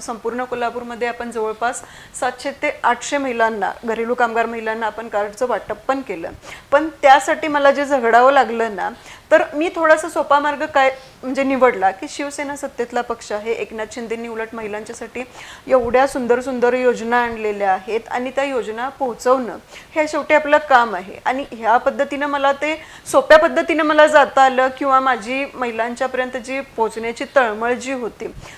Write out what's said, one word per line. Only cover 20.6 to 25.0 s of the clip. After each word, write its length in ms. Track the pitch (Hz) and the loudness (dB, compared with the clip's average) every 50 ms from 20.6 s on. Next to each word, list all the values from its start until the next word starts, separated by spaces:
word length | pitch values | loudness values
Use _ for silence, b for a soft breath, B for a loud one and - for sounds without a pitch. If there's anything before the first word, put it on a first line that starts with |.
| 302 - 277 247 240 226 202 | 4 4 4 4 4 2 -2
आहे. 220 | 175 185 190 214 - - | -6 -8 -10 -14 -6 -4
आणि 200 | - 254 269 285 - | -4 -4 -4 -6 -8
ह्या 260 | - 220 226 214 220 247 | -10 -4 0 2 2 4
पद्धतीनं 480 | - - 220 220 277 277 294 269 285 | 2 0 0 -2 -4 -4 -4 -4 -4
मला 260 | 294 285 285 277 277 | -4 -2 0 0 0
ते 300 | 285 277 - 302 320 311 B B B B B - | 0 0 -2 -4 -4 -6 B B B B B 0
सोप्या 260 | - 294 262 - 294 311 | 0 0 6 8 8 8
पद्धतीनं 460 | 311 330 247 330 330 349 339 302 320 | 8 6 2 0 0 0 0 0 2
मला 240 | 302 311 302 302 302 | 2 4 6 6 6
जाता 340 | 262 302 277 - - 269 | 8 6 6 6 4 4
आलं 260 | 269 262 254 247 262 269 262 - | 4 4 4 2 0 0 -2 -2
किंवा 220 | 285 277 262 | 0 2 2
माझी 460 | 262 | 4